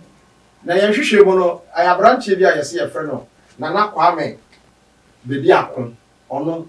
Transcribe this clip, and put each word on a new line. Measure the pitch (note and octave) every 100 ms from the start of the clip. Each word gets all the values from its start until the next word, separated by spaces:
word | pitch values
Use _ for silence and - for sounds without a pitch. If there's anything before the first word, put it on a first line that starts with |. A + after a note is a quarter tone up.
| - _ _ _ _ _
Na | -
yɛn | F#3 G#3
hwehwɛ | G#3+ - G3+ F#3+
mu | F#3
no, | F3 E3+ - E3+
ɛyɛ | F3+ F3+
aberanteɛ | A3 - G3+ F3+
bi |
a | F#3 D3+
yɛse | - E3+
yɛfrɛ | - - D3+
no, | - - _ _ -
Nana | D#3 F#3+ G#3
Kwame | - F3 E3 A2+ - _ _ _ _ _ _ _ _ B2
Bedi | C3+ B2
Ako, | - - - A#2+ - _ _ -
ɔno | C3+ D3+ E3